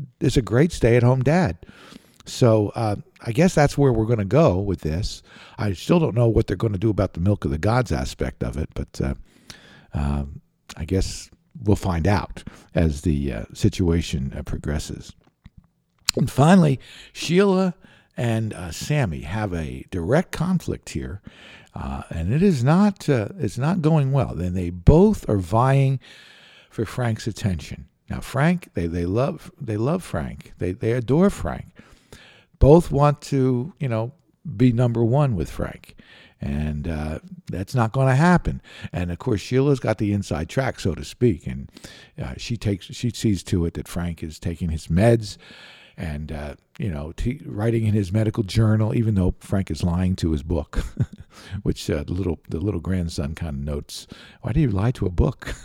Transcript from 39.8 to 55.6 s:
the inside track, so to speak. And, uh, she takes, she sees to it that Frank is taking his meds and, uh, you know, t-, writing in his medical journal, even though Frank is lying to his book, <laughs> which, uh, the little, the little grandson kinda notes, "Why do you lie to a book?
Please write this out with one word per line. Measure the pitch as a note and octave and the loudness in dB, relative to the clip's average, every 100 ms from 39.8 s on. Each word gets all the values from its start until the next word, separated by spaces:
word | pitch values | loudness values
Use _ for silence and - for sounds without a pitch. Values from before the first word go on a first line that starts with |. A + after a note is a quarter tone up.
| - A2 | 0 -2
the | G#2 | 0
inside | G2+ G2 E2+ D#2+ | -2 -2 -4 -4
track, | - C3 - | -2 -4 -2
so | G2+ C#2+ | -4 -4
to | |
speak. | C#2+ - B2 D#2+ - | -8 0 0 2 -4
And, | C2 - - - - - - | -10 -10 -16 -20 -20 -18 -12
uh, | - B1+ | -10 -8
she | - A#2 | -8 -4
takes, | A2 G2+ - | -2 -4 -6
she | - B2 | -6 -6
sees | - A#2 F#2+ | 0 0 0
to | - F#2 E2+ | 0 -2 0
it | |
that | D2+ - | -4 -8
Frank | F#2 F2 E2 | -6 -6 -6
is | E2+ D#2 | -10 -8
taking | - E2 F2 | -8 -4 -4
his | D#2 - | -4 0
meds | E2 A2+ A#2 G#2+ - - - - - - - | 2 4 4 0 -14 -18 -20 -20 -20 -20 -12
and, | D#2+ D2 D#2 | -8 -8 -8
uh, | D#2 D2 C#2+ _ - | -10 -10 -14 _ -8
you | G2+ | -6
know, | D2+ D2+ - | -6 -8 -6
t-, | A#2+ C#3+ D3+ | -6 -6 -8
writing | G#2 A2+ A#2 A2+ | -4 0 0 2
in | |
his | G#2+ F#2 | 0 0
medical | G#2+ A2 A2+ | 0 0 0
journal, | G#2 - A2 G#2+ G#2+ B2 | -2 2 4 4 2 0
even | A2 G2+ | 0 2
though | F2+ - | 2 0
Frank | - G2 F#2+ | -2 -2 -2
is | D#2 | -2
lying | F2+ E2+ F#2 F#2 | 0 0 0 0
to | E2+ | 0
his | D2+ | -2
book, | C#2+ E2+ D2 - - - - - | -2 -4 -4 -4 -4 -2 -4 -6
<laughs> | - - - G2+ | -20 -20 -14 -8
which, | - - - | -4 -4 -4
uh, | D#2+ | -4
the | C2+ | -4
little, | F2+ F#2 D#2 - | -4 -4 -6 -6
the | E2 | -6
little | G2 F2+ | -4 -4
grandson | D#2+ F#2 E2+ - C#2+ D#2+ | -2 -2 -2 -4 -6 -6
kinda | E2 C#2 | -8 -6
notes, | C#2+ C#2+ - - - - - - | -6 -6 -8 -16 -18 -20 -20 -12
"Why | - | -2
do | C3 | 2
you | C#3+ | 2
lie | F#2+ A2 | 2 0
to | - G2 | 2 2
a | |
book? | F2 C#3+ - - - | 4 2 0 -8 -6